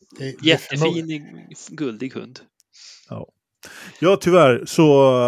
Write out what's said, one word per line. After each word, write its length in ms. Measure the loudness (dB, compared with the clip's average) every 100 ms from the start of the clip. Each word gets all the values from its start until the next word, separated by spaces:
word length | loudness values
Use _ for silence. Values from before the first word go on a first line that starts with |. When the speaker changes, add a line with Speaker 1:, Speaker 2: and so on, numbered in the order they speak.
| _ _
Speaker 1:
Det, 60 |
det 220 | -14 -6 -2
Speaker 2:
Jättefin, 600 | -2 -4 -4 -4 -4 -8
Speaker 1:
förmo- 680 | -12 -14 -20 -20 -20 -20 -12
Speaker 2:
guldig 380 | -10 -10 -14
hund. 260 | -14 -16 -20 _ _ _ _ -20 -20 _
Speaker 3:
Ja. 180 | -18 -18 _ _ _ -20 -20 -20 -4
Ja, 160 | -2 0
tyvärr 420 | 2 4 4 2 -2
så, 520 | 2 4 6 4 2